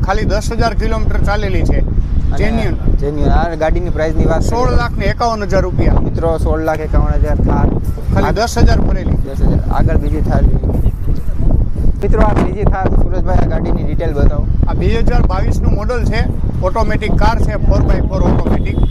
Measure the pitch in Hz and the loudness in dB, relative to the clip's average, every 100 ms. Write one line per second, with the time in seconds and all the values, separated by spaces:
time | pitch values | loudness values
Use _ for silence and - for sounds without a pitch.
0 | - 190 180 202 - 226 233 208 220 220 | 0 0 0 -2 -2 -2 -2 -2 -2 0
1 | 196 202 196 208 202 170 156 - - - | 0 0 0 0 -2 0 0 0 0 -2
2 | - - - - 214 226 214 - - 139 | 0 0 0 0 0 0 -2 -2 0 0
3 | 143 147 139 143 170 160 156 160 175 156 | 0 0 0 2 0 -2 0 0 -2 -2
4 | 160 156 - 165 - 233 254 240 233 - | -2 0 0 0 0 0 0 -2 -4 -4
5 | 196 - 233 220 196 190 180 - - - | -4 -2 -4 -4 -2 -2 0 0 0 2
6 | - - 165 160 160 156 160 160 151 175 | 0 -2 -2 -2 -2 -2 -2 -4 -2 0
7 | - 151 151 143 - - - - - - | 0 0 0 0 0 2 0 0 -4 -4
8 | - 196 156 170 233 233 233 - - - | -2 -2 0 -2 -2 2 4 4 2 0
9 | - - - - - - - 123 - - | -2 -2 -2 -2 0 0 0 0 2 0
10 | - - - - - - - - - - | 0 -2 0 2 2 2 0 0 0 0
11 | - - - - - - - - - - | -2 0 0 0 2 2 2 2 2 2
12 | 202 214 214 214 196 196 190 196 185 185 | 2 2 4 2 0 0 0 0 2 2
13 | - 185 185 180 170 160 175 - - - | 2 2 2 2 2 0 -2 -2 -2 -2
14 | 165 175 - - - - - 165 185 226 | -2 2 2 2 0 0 0 0 0 2
15 | 220 - 190 185 - - - 202 214 247 | 2 2 2 0 0 0 0 0 -2 -2
16 | - 220 - - - - 185 214 214 202 | -2 -2 -2 -2 -4 -2 -2 -2 -2 -2
17 | 208 - 196 202 214 202 - 196 - - | 0 2 2 2 0 0 2 2 2 0
18 | - - - - - - - - - | 0 -2 0 0 0 0 -2 0 0